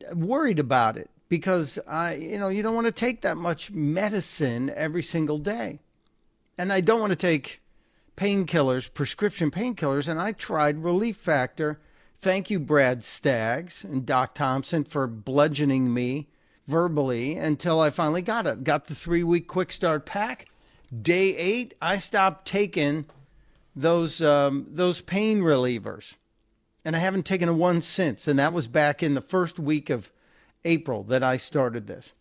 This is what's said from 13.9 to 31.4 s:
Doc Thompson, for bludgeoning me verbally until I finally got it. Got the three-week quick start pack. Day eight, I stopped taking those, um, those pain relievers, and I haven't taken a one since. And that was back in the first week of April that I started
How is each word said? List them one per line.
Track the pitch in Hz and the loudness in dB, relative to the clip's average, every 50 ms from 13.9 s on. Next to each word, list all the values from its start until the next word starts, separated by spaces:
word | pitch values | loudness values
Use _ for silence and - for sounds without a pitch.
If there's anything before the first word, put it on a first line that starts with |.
| 143 131 123 | -4 -4 -2
Doc | 139 135 127 131 - - | 0 2 2 2 0 -2
Thompson, | - 143 131 131 135 127 - 170 156 143 | -2 0 0 0 0 -2 -2 -2 -2 -2
for | - - 143 131 | -2 -2 -2 -2
bludgeoning | 120 113 107 104 135 131 143 147 160 147 143 147 139 135 131 131 123 | -2 -4 -8 -6 0 4 4 4 4 4 2 2 2 4 2 2 2
me | 120 123 123 123 131 151 147 _ _ _ _ _ _ _ - | 0 0 -2 -2 -4 -6 -8 _ _ _ _ _ _ _ -6
verbally | 131 147 165 175 175 156 143 139 131 123 117 123 143 165 | 0 2 2 2 2 2 0 0 0 0 0 -2 -2 -2
until | 160 160 156 147 139 - 175 160 160 | -2 0 0 0 0 0 2 4 4
I | 156 147 | 4 4
finally | 139 - 160 151 160 185 | 2 2 0 0 0 0
got | 175 226 220 233 190 | -2 -2 -2 -2 -2
it. | 151 110 110 131 | -2 -4 -2 0
Got | 160 147 151 - | 0 0 0 0
the | - 147 | -6 -12
three-week | - - 165 170 170 170 165 175 170 170 | -8 -4 0 0 0 2 2 2 0 0
quick | - - 185 180 - | -2 -2 -2 -2 -2
start | - - 190 165 156 147 - | -4 -2 0 0 0 0 -4
pack. | - - 202 214 247 247 - - _ _ _ _ _ _ _ _ - 123 113 | -6 -4 -4 -4 -4 -6 -10 -16 _ _ _ _ _ _ _ _ -14 -12 -6
Day | 101 165 175 185 190 190 143 | 0 2 2 4 4 2 2
eight, | 135 175 190 226 247 240 - - - | 0 0 0 0 -2 -2 -6 -8 -6
I | 160 170 196 196 | -2 -2 -2 -2
stopped | - - - 202 190 190 - - - | -2 -2 2 2 2 2 2 -2 -8
taking | - - 202 208 175 - 170 147 143 147 156 143 - - - - _ _ - _ _ _ _ _ _ - | -4 0 0 0 0 0 0 0 0 0 -2 -4 -8 -14 -20 -20 _ _ -20 _ _ _ _ _ _ -8
those, | 143 139 165 170 170 170 151 - - | 0 2 2 4 2 2 0 -2 2
um, | 165 147 143 143 143 139 139 139 - - | 4 4 6 6 4 2 0 -2 -6 -6
those | 147 160 180 180 170 - | -2 0 0 0 0 -2
pain | - - 180 202 214 220 214 208 | -4 -4 -2 0 2 2 2 4
relievers, | 180 160 143 127 127 123 120 107 104 107 92 107 - - - _ _ _ _ _ _ _ _ _ _ _ _ _ | 4 4 4 4 4 2 0 -2 -6 -8 -12 -12 -14 -18 -20 _ _ _ _ _ _ _ _ _ _ _ _ _
and | - 160 165 | -6 -2 -2
I | 165 | 0
haven't | 180 190 190 190 - | 0 0 0 -2 -2
taken | - 190 180 175 170 | 0 0 0 2 2
a | |
one | 170 160 175 180 170 170 | 2 4 4 4 2 2
since. | - - - - 180 143 107 - - | 0 -2 -2 0 0 0 -2 -2 0
And | 156 139 139 | 0 2 4
that | 139 160 170 | 2 2 0
was | 170 123 117 | -2 -4 0
back | - 156 147 147 143 - | 2 2 2 2 2 0
in | 170 147 | 0 0
the | 143 131 | 0 -2
first | - - 185 185 175 160 - 175 | -4 -2 0 0 0 -2 -4 -6
week | 147 147 156 147 - - | -2 -2 -2 -2 0 -2
of | 135 113 - - _ _ _ _ _ _ _ _ _ _ - | -4 -4 -4 -10 _ _ _ _ _ _ _ _ _ _ 0
April | 170 165 160 - 139 117 101 | 2 2 2 0 -2 -4 -4
that | 98 104 127 131 | -2 0 0 2
I | 131 127 131 | 2 2 0
started | 127 | -2